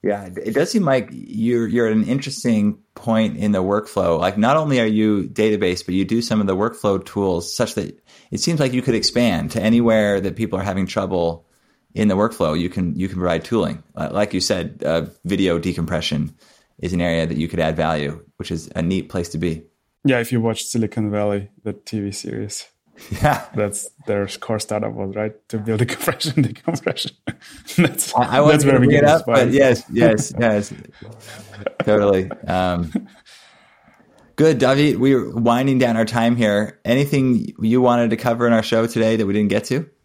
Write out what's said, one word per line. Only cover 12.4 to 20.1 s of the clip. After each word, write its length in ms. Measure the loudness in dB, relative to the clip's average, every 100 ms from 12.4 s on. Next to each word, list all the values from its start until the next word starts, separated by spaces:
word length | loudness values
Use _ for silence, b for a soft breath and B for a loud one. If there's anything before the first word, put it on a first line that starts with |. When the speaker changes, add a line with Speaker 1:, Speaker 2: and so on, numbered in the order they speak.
| -2 0
Speaker 1:
You 100 | -2
can, 260 | -2 -4 -2
you 140 | -4
can 100 | -2
provide 260 | -2 -2 -2
tooling. 380 | -2 -2 -6 -14 -10
Uh, 140 | -6
like 220 | -2 -2
you 80 | -2
said, 400 | -2 -4 -4 -6
uh, 220 | -2 -2 -4 -10
video 360 | -4 0 0 0
decompression 760 | -2 -4 -4 -4 -4 -4 -6 -10 b b b b
is 140 | -6
an 80 | -2
area 260 | 0 0 -2
that 100 | -2
you 100 | -4
could 120 | -2
add 160 | -2 0
value, 500 | -2 -2 -4 -8 -16 _
which 120 | -8
is 220 | -8 -8 -6
a 60 |
neat 260 | -2 -2 -4
place 200 | -6 -6
to 80 | -4
be. 280 | -4 -4 -10 _ _ _
Speaker 2:
Yeah, 140 | 0